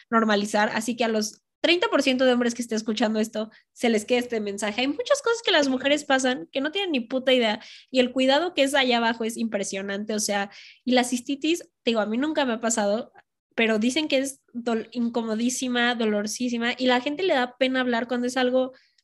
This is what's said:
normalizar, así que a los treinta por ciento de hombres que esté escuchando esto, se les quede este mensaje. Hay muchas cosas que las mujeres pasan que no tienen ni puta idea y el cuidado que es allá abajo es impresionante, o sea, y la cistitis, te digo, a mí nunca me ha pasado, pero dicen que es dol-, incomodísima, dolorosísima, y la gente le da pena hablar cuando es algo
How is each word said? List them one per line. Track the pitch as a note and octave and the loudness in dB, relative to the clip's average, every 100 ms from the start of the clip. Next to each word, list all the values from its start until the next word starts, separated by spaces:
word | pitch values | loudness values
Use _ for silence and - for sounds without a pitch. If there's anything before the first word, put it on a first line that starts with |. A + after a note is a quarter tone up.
| _ | _
normalizar, | A3+ A3 G#3 G#3 G#3 G#3+ | 2 4 2 2 0 0
así | A3 A3+ A#3+ | 0 -4 -2
que | |
a | A3+ | 0
los | G#3+ G#3+ - _ _ | 0 -2 -10 _ _
treinta | D4+ F4 A4+ | 2 2 4
por | D#4 | 2
ciento | C4+ B3+ C4 | 2 4 4
de | |
hombres | B3 A#3+ | 4 0
que | A#3 | -2
esté | A#3 | -4
escuchando | G#3+ A3 G#3+ A3+ A3 | -4 -4 0 0 0
esto, | A3 G#3+ A3 - _ | -2 -4 -10 -12 _
se | - A#3+ | -2 0
les | A3 | 0
quede | A3 B3 | 2 -2
este | A#3+ A3+ | 0 -4
mensaje. | G3+ G3+ G#3+ G#3 | -4 -4 -4 -2
Hay | C4+ | -2
muchas | E4+ B4 C#5 | -2 0 0
cosas | A#4 A#4 | 2 0
que | A4+ | 2
las | E4+ C#4 | 2 2
mujeres | C4 C#4 D4 | 0 2 0
pasan | D4 C4 B3+ C4+ E4 | 2 2 2 -2 -6
que | C#4 | -4
no | D4 | -4
tienen | F#4 G4 | -4 -2
ni | C4+ | -2
puta | A3+ C4 C4 | -2 -2 2
idea | B3+ A3 G#3+ - - _ | 4 2 -2 -8 -20 _
y | B3+ | 0
el | B3 | 2
cuidado | C4 C4 C#4 F4 | 2 4 4 2
que | F4 | 0
es | C4+ | 2
allá | C#4 C4 A#3+ | 2 2 2
abajo | A3+ A#3 | 0 0
es | A3+ A3+ | -6 -4
impresionante, | A3+ G#3+ G3+ G3 G3 G3 G#3+ | -4 -4 -4 -6 -6 -6 -4
o | G#3+ | -4
sea, | G#3+ G3+ G3+ - - - | -2 -2 -4 -10 -20 -8
y | - | 2
la | B3 | 2
cistitis, | B3 B3 - C#4 D4+ E4+ - _ | 2 -4 -4 -4 -2 -2 -4 _
te | - | -2
digo, | A3+ | 0
a | G#3 | 0
mí | A3+ | -2
nunca | D4+ D#4 | 0 0
me | C4+ | -2
ha | A3+ | -2
pasado, | A3+ A3+ G3+ G#3+ C#4 - _ _ _ | -2 0 0 -2 -6 -18 _ _ _
pero | - A3+ A3 | -2 0 2
dicen | A#3 D#4 D#4 | 0 -2 0
que | C4+ | 0
es | C4+ - _ | -2 -8 _
dol-, | A#3+ A#3 A3+ - | -8 -4 -4 -4
incomodísima, | B3 A#3 A#3 A3+ G#3+ A#3+ B3 B3+ A#3+ A#3+ | -6 -4 -4 -4 -2 -2 -2 -2 0 0
dolorosísima, | A#3 A3 G#3 G#3+ - B3 A#3 A#3 A#3+ | 0 0 0 -4 -4 -4 -2 -4 0
y | B3+ | 2
la | B3 | 2
gente | C4+ D4 | 0 -2
le | F#4 | 0
da | C#4+ B3 - | 0 0 -2
pena | C4 C4 | 0 0
hablar | B3+ A#3 A#3+ | 0 -2 -2
cuando | B3 B3 | -4 -2
es | C4 | 0
algo | B3 B3+ C4 - _ _ | 2 2 0 -6 _ _